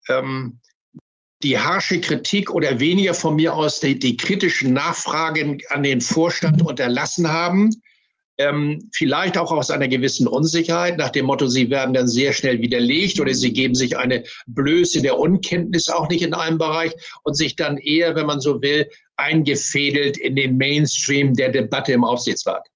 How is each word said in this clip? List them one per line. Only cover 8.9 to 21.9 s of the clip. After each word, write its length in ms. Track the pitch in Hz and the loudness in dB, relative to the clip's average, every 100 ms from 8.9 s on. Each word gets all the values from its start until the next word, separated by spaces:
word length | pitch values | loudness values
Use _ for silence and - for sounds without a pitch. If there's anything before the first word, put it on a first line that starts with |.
vielleicht 440 | - 151 143 185 170 | -2 0 0 0 -2
auch 140 | 165 | 0
aus 200 | 156 143 | 0 0
einer 160 | 147 135 | 0 0
gewissen 400 | 127 131 - 120 | 2 0 2 2
Unsicherheit, 680 | 127 156 165 165 170 175 175 | 2 0 2 2 2 0 0
nach 120 | 139 | -2
dem 160 | 143 131 | 0 0
Motto, 220 | 135 139 | 2 2
sie 220 | 127 123 | 2 2
werden 240 | 139 131 | 2 2
dann 140 | 131 123 | 2 2
sehr 260 | 117 139 | 2 2
schnell 280 | 127 139 120 | 2 0 0
widerlegt 580 | 120 123 120 147 196 - | 0 0 2 2 0 0
oder 140 | 135 | 0
sie 200 | 127 123 | 2 0
geben 220 | 110 131 123 | 0 0 2
sich 220 | 127 120 | 0 0
eine 260 | 127 127 - - - | 0 -2 -4 -18 -12
Blöße 560 | 120 139 165 175 156 | -2 2 4 2 2
der 160 | 131 123 | 0 2
Unkenntnis 720 | 160 190 - 175 170 170 - | 4 2 2 -4 0 -2 0
auch 200 | 165 156 | -2 0
nicht 120 | 170 | 0
in 120 | 170 | -2
einem 240 | 170 160 165 | -2 -2 0
Bereich 340 | 160 156 165 165 - - | 0 0 -2 -6 -18 -8
und 120 | - 139 | -6 -2
sich 200 | 156 - | -4 -2
dann 220 | 156 143 | -4 -2
eher, 380 | 143 151 170 156 | 0 2 2 0
wenn 100 | 147 | -2
man 140 | 147 | 0
so 200 | 135 131 | 0 0
will, 260 | 139 147 156 - _ - | 2 0 0 -6 _ -6
eingefädelt 1000 | 143 160 143 139 - 139 143 139 143 139 | 0 2 2 0 -2 0 0 0 0 -2
in 180 | - 135 | -2 0
den 220 | 135 127 | 2 2
Mainstream 760 | 135 147 151 - - 139 143 | 2 2 2 0 0 2 2
der 160 | 127 131 | 2 2
Debatte 440 | 131 - 139 135 | 0 0 -4 0